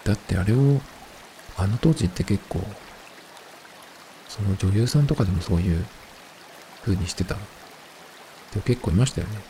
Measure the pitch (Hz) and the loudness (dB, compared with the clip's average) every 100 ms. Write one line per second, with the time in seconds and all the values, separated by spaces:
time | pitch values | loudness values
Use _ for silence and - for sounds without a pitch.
0 | - 101 - 92 92 120 139 139 - - | 0 -2 0 -2 2 4 4 2 -2 -20
1 | - - - - - - 95 117 - 156 | -20 -20 -20 -20 -18 -4 -2 2 2 2
2 | 87 - - 101 - 85 92 - - - | 0 -2 -2 -2 -2 -6 -6 -10 -18 -20
3 | - - - - - - - - - - | -20 -20 -20 -20 -20 -20 -20 -20 -20 -20
4 | - - - - 101 95 95 101 120 147 | -20 -20 -18 -4 -2 0 2 2 4 4
5 | 143 151 101 92 - 85 92 82 - - | 2 2 2 0 0 2 2 0 -2 -10
6 | - - - - - - - - - 92 | -20 -20 -20 -20 -20 -20 -20 -10 -2 -2
7 | 87 - 90 87 104 - - - - - | -2 -4 -4 -6 -10 -18 -20 -20 -20 -20
8 | - - - - - 104 - 120 - 85 | -20 -20 -20 -20 -8 -6 -2 -2 2 2
9 | 131 - 87 107 | 2 0 -6 -8